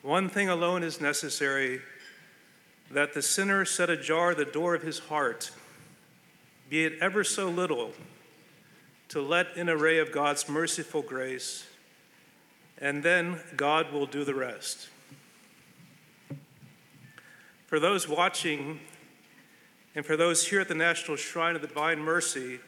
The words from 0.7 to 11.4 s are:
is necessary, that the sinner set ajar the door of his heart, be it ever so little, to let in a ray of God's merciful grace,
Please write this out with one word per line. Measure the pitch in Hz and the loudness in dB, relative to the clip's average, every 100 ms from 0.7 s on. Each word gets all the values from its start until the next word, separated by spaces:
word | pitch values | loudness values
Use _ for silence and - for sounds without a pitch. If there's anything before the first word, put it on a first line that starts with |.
| 180 | 0
is | 165 156 | -2 -2
necessary, | 147 147 147 - 139 135 135 131 - - - - - - - _ _ _ - | -2 -2 -4 -2 0 0 0 -4 -10 -20 -20 -20 -20 -20 -20 _ _ _ -4
that | 139 147 | 0 0
the | 147 | 0
sinner | - - 196 196 | 0 0 2 2
set | 185 - 175 | 2 0 2
ajar | 160 135 160 175 156 | 0 0 2 4 2
the | |
door | 147 147 175 165 | 0 0 0 0
of | |
his | 160 147 | -2 -8
heart, | - 151 131 113 - - - - - - - - - _ _ _ - | -4 0 0 -2 -10 -12 -20 -20 -20 -20 -20 -20 -20 _ _ _ -4
be | 151 | 0
it | 160 160 | 0 0
ever | 190 202 | 0 0
so | 190 - 190 | 0 -2 -2
little, | 175 180 127 110 - - - - - - - - - - _ _ | -2 0 -2 -4 -10 -20 -20 -20 -20 -20 -20 -20 -20 -20 _ _
to | 156 | -6
let | 139 170 175 170 | 0 2 2 0
in | 175 | 0
a | 160 | 4
ray | 156 160 | 6 4
of | 156 | 2
God's | 143 147 143 - | 2 2 2 -2
merciful | 147 165 - 151 156 | -2 0 -2 -4 -4
grace, | 120 131 131 131 | -4 -6 -6 -6